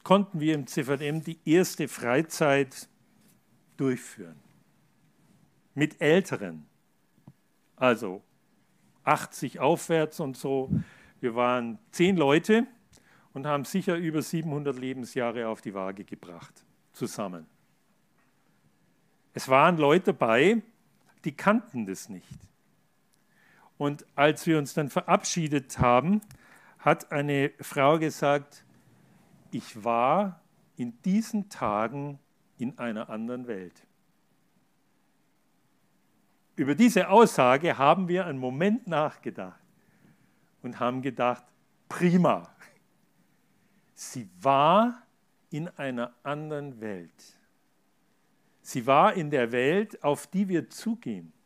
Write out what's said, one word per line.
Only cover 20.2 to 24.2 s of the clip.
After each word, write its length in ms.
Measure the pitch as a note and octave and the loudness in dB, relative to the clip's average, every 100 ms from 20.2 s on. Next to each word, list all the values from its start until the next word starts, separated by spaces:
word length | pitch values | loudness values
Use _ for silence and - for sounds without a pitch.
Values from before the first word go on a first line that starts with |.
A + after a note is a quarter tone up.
| A#2+ A2+ D#3+ A3+ - _ _ _ _ _ | 2 4 4 2 -2 _ _ _ _ _
die 80 | - | -10
kannten 540 | C#3 - A3 - B2+ G2 | 0 2 2 0 -8 -8
das 220 | F#2 - | -8 -12
nicht. 300 | F#2 - - - _ _ _ _ _ _ _ _ _ _ _ _ - | -16 -18 -20 -20 _ _ _ _ _ _ _ _ _ _ _ _ -6
Und 260 | C#3+ C#3+ - | -6 -6 -8
als 320 | - | 2